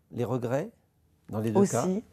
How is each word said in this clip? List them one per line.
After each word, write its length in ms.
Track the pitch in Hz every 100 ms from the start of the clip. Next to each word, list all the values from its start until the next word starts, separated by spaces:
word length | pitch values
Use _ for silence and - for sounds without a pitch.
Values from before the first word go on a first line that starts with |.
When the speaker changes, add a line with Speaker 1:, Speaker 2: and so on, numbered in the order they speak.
| _
Speaker 1:
les 120 | 110
regrets, 480 | 110 123 117 135 214 - _ _ _ _ -
dans 100 | 107
les 120 | 110
deux 80 | 113
Speaker 2:
Aussi, 120 | 202
Speaker 1:
cas. 120 | 120 165 190 -